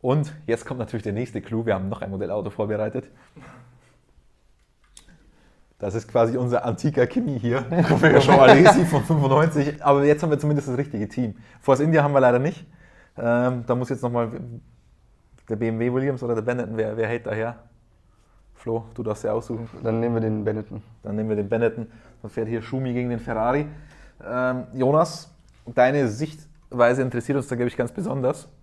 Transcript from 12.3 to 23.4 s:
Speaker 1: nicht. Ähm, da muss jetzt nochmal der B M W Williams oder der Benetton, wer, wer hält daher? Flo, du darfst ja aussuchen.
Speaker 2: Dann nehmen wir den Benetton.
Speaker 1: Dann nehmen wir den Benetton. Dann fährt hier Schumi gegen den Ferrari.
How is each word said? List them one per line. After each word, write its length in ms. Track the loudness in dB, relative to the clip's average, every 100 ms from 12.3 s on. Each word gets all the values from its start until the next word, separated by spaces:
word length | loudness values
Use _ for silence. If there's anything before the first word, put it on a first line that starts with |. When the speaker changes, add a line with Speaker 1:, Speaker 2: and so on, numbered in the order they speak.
| 4
Speaker 1:
nicht. 260 | 0 -6 -18 -20 -20 -20 _ -6
Ähm, 480 | -2 0 0 -4 -2
da 100 | -4
muss 140 | -2
jetzt 120 | -4
nochmal 280 | -4 -2 -4 -6 -14 -16 -20 _ _ _ _ _ _ -20 _
der 80 | -4
B 140 | -4
M 100 | -2
W 140 | -2
Williams 280 | -2 -2 -4
oder 140 | -4 -4
der 60 |
Benetton, 340 | -2 -4 -6 -4
wer, 220 | -4 -2
wer 100 | -4
hält 200 | -4 -6
daher? 320 | -6 -6 -8 -20 _ _ _ _ _ _ _ _ _
Flo, 300 | -6 -6 -6 -10
du 80 |
darfst 200 | -8 -6
ja 100 | -4
aussuchen. 360 | -6 -6 -10 -10 -8
Speaker 2:
Dann 160 | -4 -2
nehmen 160 | 0 -2
wir 60 |
den 220 | -2 -2
Benetton. 380 | -4 -6 -8 -14 -18 -18
Speaker 1:
Dann 120 | -10 -6
nehmen 140 | -4
wir 60 | -4
den 120 | -2
Benetton. 440 | 0 0 -2 -12 -16 -20 -18
Dann 80 | -12
fährt 160 | -8 -6
hier 160 | -6
Schumi 300 | -6 -6 -4
gegen 180 | -4 -4
den 80 | -6
Ferrari. 480 | -6 -2